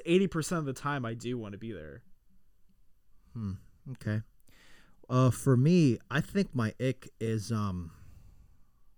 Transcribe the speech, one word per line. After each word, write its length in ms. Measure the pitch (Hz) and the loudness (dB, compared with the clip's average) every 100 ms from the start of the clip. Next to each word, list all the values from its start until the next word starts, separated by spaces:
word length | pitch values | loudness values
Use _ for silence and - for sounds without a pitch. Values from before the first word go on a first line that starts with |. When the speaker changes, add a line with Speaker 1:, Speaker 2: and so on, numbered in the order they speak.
| 170 | 2
Speaker 1:
eighty 200 | 175 196 | 2 2
percent 320 | 165 147 175 | -2 -4 -4
of 60 | 143 | -4
the 80 | |
time 320 | 127 143 143 120 | -6 -6 -4 -6
I 80 | |
do 240 | 117 117 123 | -6 -6 -6
wanna 200 | 107 98 | -8 -10
be 120 | 110 | -12
there. 300 | 95 76 71 - - _ - - _ - _ - _ _ - _ | -12 -12 -16 -20 -20 _ -20 -20 _ -20 _ -20 _ _ -20 _
Speaker 2:
Hmm, 200 | 117 104 92 - _ - | -8 -8 -8 -12 _ -16
okay. 300 | 127 - 107 - _ - - - - - - - | -8 -4 -4 -4 _ -20 -20 -20 -20 -20 -20 -2
Uh, 200 | 127 131 | 4 4
for 260 | 120 - 123 | 4 4 4
me, 440 | 143 180 147 110 - | 6 6 6 4 0
I 100 | 135 | -4
think 320 | - 196 190 131 | -2 -2 0 0
my 180 | 110 - | -2 -2
ick 280 | 131 127 - - | -4 -4 -10 -8
is, 320 | 113 110 98 | -4 -2 -2
um, 400 | 113 104 90 82 - - - - - - - - _ - | -2 -2 -4 -8 -14 -20 -20 -20 -20 -20 -20 -20 _ -20